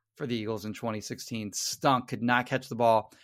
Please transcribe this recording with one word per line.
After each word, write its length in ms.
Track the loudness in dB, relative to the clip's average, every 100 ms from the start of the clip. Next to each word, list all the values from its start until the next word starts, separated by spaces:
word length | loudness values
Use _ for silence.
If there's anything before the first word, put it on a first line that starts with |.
| _
for 120 | -8 -4
the 80 |
Eagles 300 | -4 -4 -6
in 80 | -6
twenty 260 | -6 -6 -6
sixteen. 540 | -8 -10 -8 -6 -6
Stunk, 560 | -6 -6 0 2 2 0
could 120 | -2
not 260 | 2 2 2
catch 200 | -2 -2
the 80 |
ball. 380 | 2 6 6 2 -12